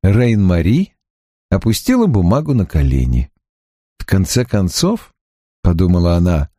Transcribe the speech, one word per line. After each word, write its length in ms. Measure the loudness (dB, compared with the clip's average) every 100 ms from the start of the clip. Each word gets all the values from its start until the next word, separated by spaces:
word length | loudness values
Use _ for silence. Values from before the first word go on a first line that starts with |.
Рейн-Мари 920 | 2 2 2 2 2 2 0 0 -2 _ _ _ _ _ _
опустила 560 | -4 -2 -2 0 0 2
бумагу 480 | 2 2 0 0
на 120 | -2 0
колени. 640 | 0 0 0 0 -2 -4 _ _ _ _ _ _ _
«В 80 | -4
конце 380 | -2 0 -2
концов, — 720 | -2 -2 -2 -2 -4 -4 -10 _ _ _ _ _
подумала 540 | -2 0 2 2 2 0
она, — 340 | 0 0 -4